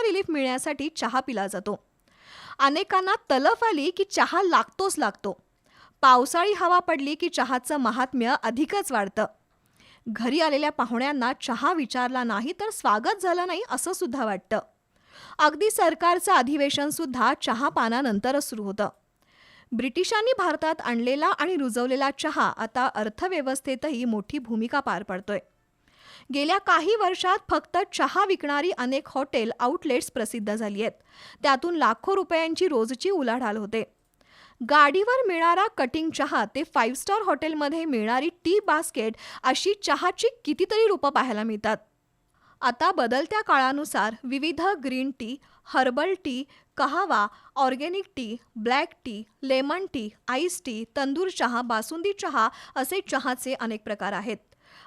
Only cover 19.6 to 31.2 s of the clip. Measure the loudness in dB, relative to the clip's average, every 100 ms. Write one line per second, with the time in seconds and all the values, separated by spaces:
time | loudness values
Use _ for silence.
19.6 | -8 -4 -2 0 0 2 2 2 2 0
20.6 | 0 -2 -2 0 0 2 2 2 0 0
21.6 | -2 -2 -2 0 0 -2 -4 0 0 0
22.6 | -6 -2 -2 0 -4 -4 -4 -2 -2 -4
23.6 | -4 -4 -4 -2 -2 -2 -4 -8 -4 -4
24.6 | -2 -2 -2 -4 -4 -8 -4 -6 -6 _
25.6 | _ _ _ _ -20 -20 -8 -2 0 0
26.6 | 4 2 4 2 2 0 0 0 0 -2
27.6 | 0 -4 -2 -2 -2 0 0 0 0 -2
28.6 | -2 -2 -2 -4 -4 -6 -2 -2 -2 -2
29.6 | -2 -2 0 -2 -2 -6 -6 -6 -4 -4
30.6 | -4 -4 -6 -6 _ -20